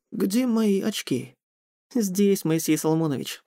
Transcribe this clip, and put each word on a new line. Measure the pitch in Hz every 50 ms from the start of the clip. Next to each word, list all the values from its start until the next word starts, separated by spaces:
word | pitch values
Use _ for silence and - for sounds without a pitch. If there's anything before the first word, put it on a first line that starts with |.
| _ -
где | - 190 196 196 190 247 262
мои | 247 220 226 220 208 196 190
очки?" | - 220 208 - - - 135 123 127 - - _ _ _ _ _ _ _ _ _ _ _ -
"Здесь, | 247 214 196 180 190 202 196 196 196 -
Моисей | 160 160 165 - - 156
Соломонович, | 151 - 156 160 160 160 156 139 - - - - - _